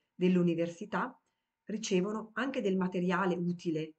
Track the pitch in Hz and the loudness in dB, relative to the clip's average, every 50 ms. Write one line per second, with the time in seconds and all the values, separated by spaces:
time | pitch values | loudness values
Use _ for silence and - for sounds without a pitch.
0 | _ _ _ - 180 180 185 180 175 170 165 165 170 170 170 - 208 - - 185 | _ _ _ 0 2 4 4 6 4 4 2 2 0 -4 -4 -8 -8 -6 -4 -4
1 | 226 262 - _ _ _ _ _ _ _ _ _ _ - 208 - - - 196 180 | -4 -6 -8 _ _ _ _ _ _ _ _ _ _ -8 -8 -6 -2 0 0 2
2 | 185 208 214 214 - - - 214 254 277 269 262 202 196 185 190 185 185 - 180 | 2 0 -2 -6 -8 -8 -6 -4 -4 -2 -2 0 0 2 2 2 0 0 0 0
3 | 180 180 175 180 196 185 175 180 175 175 175 175 - 175 156 160 156 156 - | 0 2 2 2 2 2 0 0 0 -2 -4 -4 -2 -2 -2 -2 -4 -6 -10